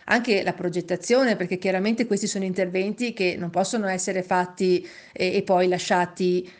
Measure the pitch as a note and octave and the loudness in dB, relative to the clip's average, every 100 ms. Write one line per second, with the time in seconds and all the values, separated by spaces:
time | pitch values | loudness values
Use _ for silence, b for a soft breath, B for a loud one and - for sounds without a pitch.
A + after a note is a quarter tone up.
0 | - A#3 A#3+ G3 F3+ E3+ F3 F3 E3+ F3 | -2 0 2 0 0 -2 -4 -4 -2 -4
1 | - B3 C4 F#3+ F3 F3+ F#3+ F#3 G#3 A3+ | 2 4 4 0 -2 -2 -2 0 0 0
2 | A#3+ G3+ G#3 G3 F#3+ F#3 F#3 F#3 G3 G#3 | 0 0 -2 -4 -2 -2 -2 0 -2 -2
3 | A#3+ A#3 F3+ - F3 F3+ F#3 A#3 G3 F#3 | -4 0 -2 -2 -2 0 0 0 -2 -2
4 | G#3 F#3 F#3 F#3 F3+ - F#3 F3 - B | -2 -2 0 0 0 0 2 2 0 B
5 | B - F#3 G3 G3 F3+ F#3 F3 - F#3 | B -4 0 0 2 4 4 0 0 0
6 | F3 - F3+ F3+ F3+ | 0 0 0 0 -2